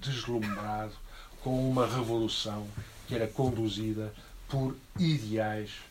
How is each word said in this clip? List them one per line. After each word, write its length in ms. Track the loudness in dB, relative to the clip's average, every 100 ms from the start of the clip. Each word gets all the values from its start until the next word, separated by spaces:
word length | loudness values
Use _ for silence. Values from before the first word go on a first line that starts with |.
deslumbrado 920 | -4 -2 0 0 0 -2 -2 -2 -4 -8 -14 -14 -16 -8
com 260 | 0 2 4
uma 160 | 6
revolução 800 | 4 4 2 4 2 0 -2 -4 -6 -8 -10 -10 -4
que 60 |
era 120 | 0 0
conduzida 880 | 2 2 4 2 0 0 -2 -4 -8 -14 -16 -4
por 280 | 0 0 -2 -6 2
ideais, 720 | 4 4 2 2 2 0 -4 -8 -14